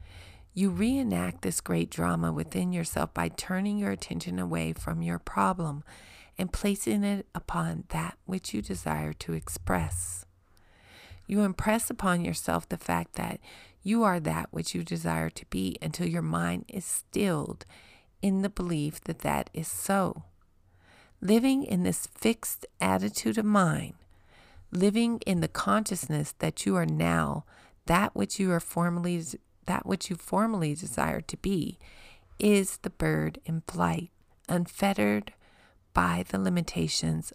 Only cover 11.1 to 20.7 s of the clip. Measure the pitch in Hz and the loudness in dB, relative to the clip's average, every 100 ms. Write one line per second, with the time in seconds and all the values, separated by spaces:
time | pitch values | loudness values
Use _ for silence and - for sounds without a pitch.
11.1 | - - 202 202 185 214 226 - 247 190 | -14 -2 2 2 2 2 2 0 -2 2
12.1 | 175 175 160 - - - 170 - 85 - | 2 0 -2 -2 -2 -2 -6 0 0 -2
13.1 | - - - - - - - 190 233 214 | -4 -6 -6 -12 -20 -20 -8 0 4 4
14.1 | 175 156 160 156 165 165 175 165 175 117 | 2 0 -2 -2 -4 -4 -4 -4 -2 0
15.1 | 82 80 - - 90 95 - - 156 175 | 0 -2 -6 -6 -2 -2 -2 -6 -2 -2
16.1 | 170 160 170 170 - - 190 - - - | 0 0 0 0 -2 -6 -8 -4 -6 -4
17.1 | - 196 151 - - - - - - _ | 0 2 0 -2 -8 -14 -20 -20 -20 _
18.1 | - 196 190 196 202 175 160 147 - - | -2 0 2 0 -2 -2 0 -2 -4 -8
19.1 | 160 143 - - - 160 - - 196 180 | -4 0 0 -2 -6 -6 -4 0 2 2
20.1 | - - - _ _ _ | -2 -12 -20 _ _ _